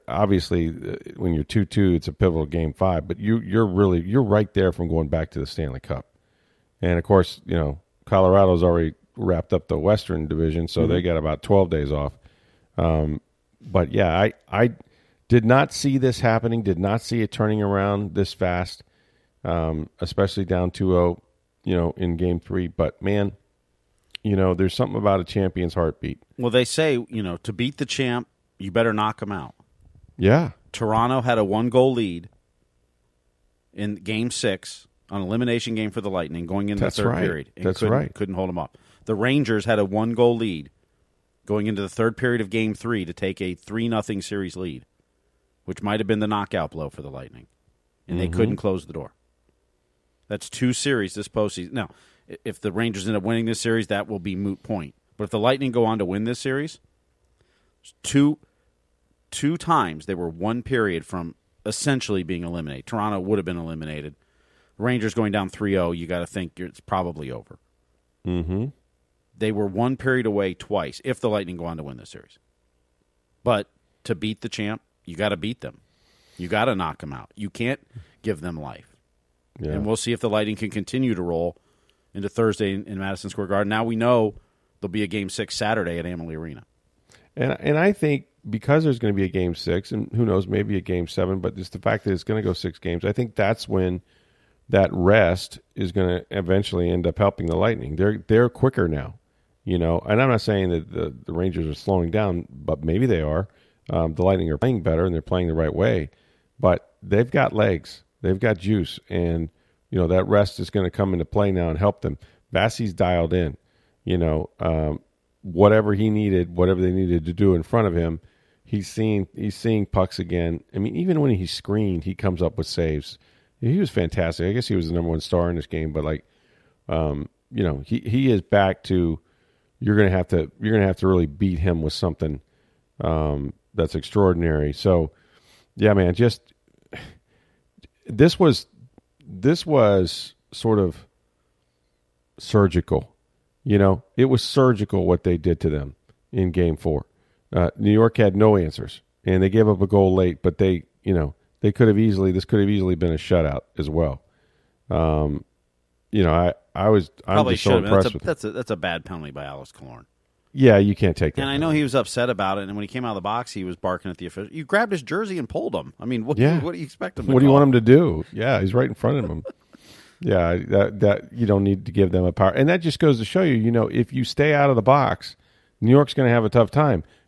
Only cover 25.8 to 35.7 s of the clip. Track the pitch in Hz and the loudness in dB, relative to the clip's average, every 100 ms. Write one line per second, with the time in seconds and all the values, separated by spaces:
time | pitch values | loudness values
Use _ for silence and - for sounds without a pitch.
25.8 | 82 - 73 - _ - 120 123 123 - | -2 -2 -8 -12 _ -8 0 0 0 0
26.8 | 156 127 117 113 95 87 - 98 123 - | 0 -2 -4 -8 -8 -8 -8 -6 -6 -6
27.8 | 135 - 131 120 - _ _ - 98 95 | -6 -4 -2 -4 -6 _ _ -14 -4 0
28.8 | 113 107 107 - 101 98 62 - _ _ | 2 2 -2 -4 -8 -8 -10 -16 _ _
29.8 | _ - - - 92 139 165 - _ - | _ -20 -18 0 4 4 2 -6 _ -6
30.8 | 110 110 120 131 123 113 101 107 120 127 | -2 0 0 0 2 2 2 0 2 4
31.8 | 131 123 104 85 90 _ _ _ _ _ | 4 2 -4 -6 -12 _ _ _ _ _
32.8 | _ _ _ _ _ _ _ _ _ - | _ _ _ _ _ _ _ _ _ -10
33.8 | 104 104 95 107 120 - 113 95 - - | -8 -8 -6 -4 -4 -2 -2 -2 -6 -20
34.8 | _ _ _ 101 92 117 123 117 120 | _ _ _ -8 -4 -2 0 -2 -2